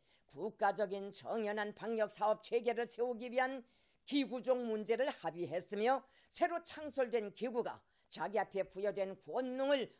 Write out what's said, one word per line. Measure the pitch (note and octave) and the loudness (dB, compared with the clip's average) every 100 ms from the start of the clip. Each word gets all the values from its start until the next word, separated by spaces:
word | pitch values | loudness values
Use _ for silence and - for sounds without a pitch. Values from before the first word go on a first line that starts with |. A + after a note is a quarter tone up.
| _ _ _ | _ _ _
국가적인 | C#3 G3+ - G#3 G3 G3+ G3 G3 | -8 -6 2 2 2 -2 -2 -6
정연한 | F#3+ A#2 A3+ G#3 G#3+ G#3 G#3 | -8 -4 -2 -2 -2 -4 -6
방역사업 | G#3+ A3+ G#3 - G#3 G#3+ | -4 0 0 2 2 2
체계를 | - A#3 A#3 A3+ A#3 | 0 0 0 0 -2
세우기 | - B3 A#3 B3 | -2 -2 -2 -2
위한 | B3 C4 C4+ - _ _ _ - | 2 2 0 -10 _ _ _ 0
기구적 | C#4+ A#3 B3 A#3+ B3+ | 0 2 0 2 2
문제를 | A#3 G#3+ G#3 A3+ C#4 | 2 0 2 2 2
합의했으며 | - E3 E3 D#3+ E3+ - G3+ A3+ E4+ - _ _ | 0 -6 -4 -4 -4 -4 2 4 4 0 _ _
새로 | - E4+ E4+ | 0 0 0
창설된 | - D4+ D4+ C#4 B3 A#3 G#3 | -6 -8 -4 0 2 2 -2
기구가 | - B3 A#3+ G#3 B2 _ _ _ | -4 -2 0 -2 -6 _ _ _
자기 | - F3 G3+ | -4 0 0
앞에 | F#3+ G3 | 0 -2
부여된 | F#3 F#3 G3+ F#3+ F#3+ F3+ | -4 -2 -2 0 -4 -4
권능을 | D3+ G3 B3+ B3+ C4+ C#4+ G#3+ | -4 -2 -2 0 2 2 2